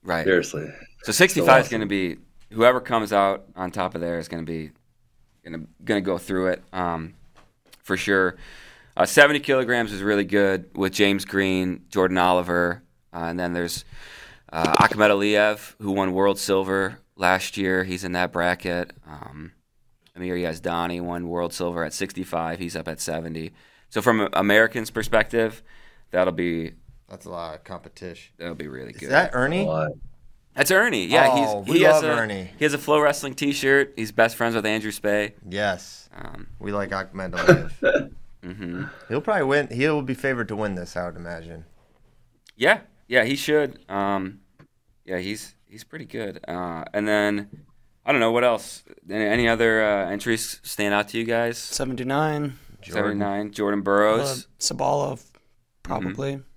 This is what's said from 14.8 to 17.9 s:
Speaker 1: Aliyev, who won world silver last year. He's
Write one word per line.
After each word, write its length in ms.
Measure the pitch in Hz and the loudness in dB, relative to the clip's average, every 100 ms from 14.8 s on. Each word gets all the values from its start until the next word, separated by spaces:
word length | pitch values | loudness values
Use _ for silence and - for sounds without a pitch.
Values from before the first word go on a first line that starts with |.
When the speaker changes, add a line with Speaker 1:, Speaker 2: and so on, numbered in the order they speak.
| - 104 104 | 4 4 4
Speaker 1:
Aliyev, 640 | 101 101 104 107 107 - - | 6 4 4 4 2 -8 -10
who 120 | 104 | -2
won 220 | 98 95 | 0 0
world 260 | 92 98 101 | 2 2 2
silver 600 | - 95 95 98 95 - _ _ | 2 0 2 0 0 -6 _ _
last 400 | 92 92 - - | 2 2 0 -4
year. 260 | 92 92 | 0 0
He's 200 | 92 | -2